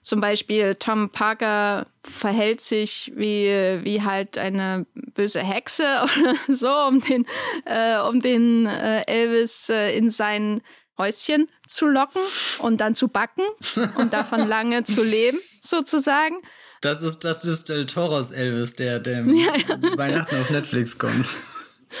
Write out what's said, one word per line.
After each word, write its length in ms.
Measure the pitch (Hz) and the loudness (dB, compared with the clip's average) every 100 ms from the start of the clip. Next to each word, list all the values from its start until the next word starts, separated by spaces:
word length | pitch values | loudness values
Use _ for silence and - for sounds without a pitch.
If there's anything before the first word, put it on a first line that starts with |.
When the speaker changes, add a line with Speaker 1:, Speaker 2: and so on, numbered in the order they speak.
Speaker 1:
zum 200 | - 214 | 0 0
Beispiel 540 | 208 208 - 214 202 196 | 2 0 0 0 2 0
Tom 340 | - 220 208 | -2 0 -2
Parker 760 | - 214 220 220 208 208 202 - _ | 0 -2 0 0 0 0 -2 -6 _
verhält 580 | - - 214 220 214 226 | -14 -6 -2 0 0 0
sich 500 | - 214 214 - - - | 0 0 -2 -4 -8 -4
wie, 640 | 214 208 202 196 190 185 | -2 0 2 2 0 0
wie 180 | - 208 | -2 -2
halt 360 | 202 196 196 - | 0 -2 -4 -4
eine 480 | 190 196 190 185 175 | -2 -2 -2 -4 -6
böse 480 | - - - 208 185 | -12 -10 -4 -2 -2
Hexe 420 | 190 202 - - | -2 -4 -4 -2
<laughs> 200 | 294 269 | 0 2
oder 520 | 254 285 330 302 - 254 | 0 2 2 2 0 0
so, 160 | 247 285 277 | 2 2 4
um 140 | 262 | 2
den, 240 | - 254 233 - 523 381 - | 2 0 0 -4 -6 -8 -4
äh, 340 | 226 226 220 | 0 2 2
um 220 | - 240 | 2 2
den, 440 | 254 240 233 233 220 | 2 4 4 4 2
äh, 380 | - 220 220 - | 0 0 0 0
Elvis, 640 | 226 233 233 233 - - | 0 2 2 2 -2 0
äh, 260 | 220 208 220 | 0 2 2
in 140 | 226 | 2
sein 520 | 220 208 208 208 208 - - _ - | 2 0 0 -2 -4 -6 -20 _ -4
Häuschen 500 | 196 226 - 302 311 _ - | -2 -2 0 2 2 _ -8
zu 220 | - 302 | 0 2
locken 340 | 269 277 381 381 - - - | 4 2 -2 -2 -2 -2 0
und 220 | 233 220 | 0 2
dann 120 | 214 | 2
zu 140 | 226 262 | 2 0
backen 360 | - 226 - 392 427 - 220 233 - | 0 -2 -2 -4 -2 -6 -2 -2 0
und 160 | 240 | 0
davon 380 | 214 214 226 214 | 0 0 0 0
lange 340 | 220 233 240 | 0 0 0
zu 180 | 233 208 | 0 0
leben, 360 | 220 220 233 302 - - | 2 4 2 0 -8 -10
sozusagen. 720 | - 339 285 311 277 285 311 359 - - - - | -2 -2 0 0 2 2 0 -4 -14 -20 -20 -4
Speaker 2:
Das 200 | 143 147 | -2 0
ist, 220 | 165 156 | -2 -2
das 220 | 170 160 170 | -2 -2 0
ist 240 | 160 - | -2 -2
Del 160 | 151 135 | -2 -2
Toros 460 | - 170 147 123 | -2 0 0 0
Elvis, 440 | 135 127 117 120 - | -2 -2 0 -2 -2
der, 240 | 127 120 | -4 -2
der 200 | 117 123 | -2 0
im 160 | 117 330 | 4 4
Speaker 1:
<laughs> 0 | |
Ja, 180 | 339 294 | 4 2
ja. 420 | - 330 339 370 | -2 -2 -2 0
Speaker 2:
Weihnachten 380 | 139 277 160 135 | 0 -2 -2 -4
auf 140 | 127 | 0
Netflix 480 | 147 143 123 117 - | -2 -2 -2 -2 -2
kommt. 400 | 120 113 123 - - - - - _ - | -2 0 -2 -4 -10 -14 -16 -20 _ -12